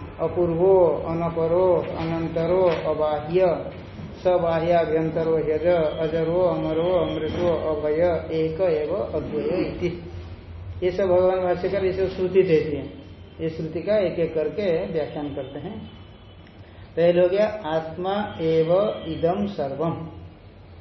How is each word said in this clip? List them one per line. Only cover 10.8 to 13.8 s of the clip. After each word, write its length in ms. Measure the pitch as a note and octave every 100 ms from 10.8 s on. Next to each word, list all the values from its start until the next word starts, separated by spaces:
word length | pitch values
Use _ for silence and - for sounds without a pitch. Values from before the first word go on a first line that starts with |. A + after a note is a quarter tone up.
ये 80 | F3+
सब 140 | F3
भगवान 340 | F#3+ F3+ F#3 F#3
भाष्यकार 460 | F3+ F3 F#3 G3
इसे 240 | F#3+ F#3 F#3
श्रुति 340 | - F3+ F#3
देती 340 | E3 D#3 D#3 C#3
है, 100 | C3+ - - - - -
ये 80 | D#3+
श्रुति 340 | - D#3+ F3